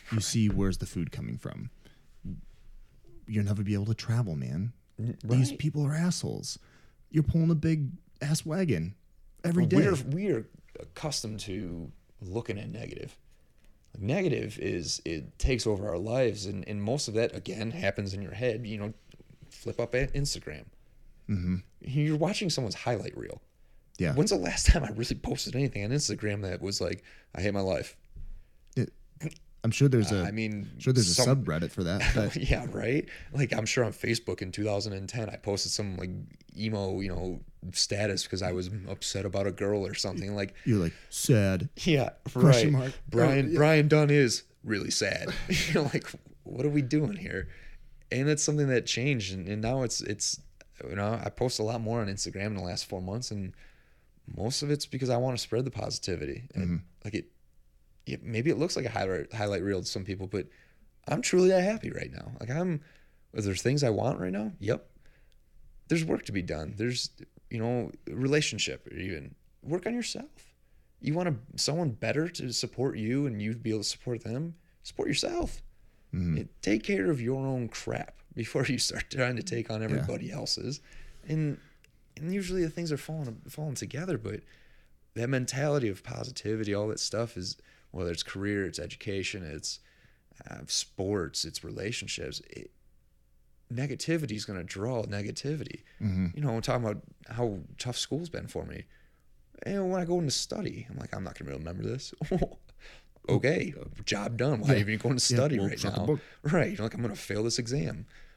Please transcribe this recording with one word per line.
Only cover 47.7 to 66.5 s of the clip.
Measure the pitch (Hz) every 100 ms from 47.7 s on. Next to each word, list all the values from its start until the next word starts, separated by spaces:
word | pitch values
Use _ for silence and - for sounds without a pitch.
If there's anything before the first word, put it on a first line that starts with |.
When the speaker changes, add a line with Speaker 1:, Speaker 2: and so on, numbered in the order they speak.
| - - - -
Speaker 2:
And | 123 143
it's | 147
something | - 147 139
that | 123 -
changed, | - 135 127 95 95
and, | 90
and | 104
now | 110 135
it's, | 120 -
it's, | - 107 - - - - - - -
you | 95
know, | 104 113
I | 104
post | - 123 -
a |
lot | 107 117
more | 110 117
on | 101
Instagram | 98 98 95 104
in | 101
the |
last | 90 90 -
four | 95
months, | 90 110 123
and | 104 92 - - - - - _ - - -
most | 107 -
of | 147
it's | 147 -
because | 131 127
I | 120
wanna | 127 120
spread | - 113 131
the |
positivity. | 104 - - - 87 71 69 127
And, | -
Speaker 1:
Mm-hmm. | 90 85 87 - 104
Speaker 2:
like, |
it, | 101 - _ - - - - _ _ -
it, | -
maybe | - 110 143
it | 110
looks | 165 -
like | 123
a |
highlight, | 104 95 90 -
highlight | 110 104 98
reel | 98 95
to | 85
some | 107
people, | 95 95 95
but | 101 - - - - - _ -
I'm | 160
truly | - 185 185
that | 185
happy | 185 220 -
right | - -
now. | 65 - 120
Like, | 110
I'm, | 143 185 156 - - - _ - -
are |
there | 101 92
things | 120 143
I | 131
want | 104 113 -
right | 92
now? | 196 214 175
Yep. | 101 - - - - - - - _ - - - -
There's | 165 160
work | - -
to |
be | 98
done. | 85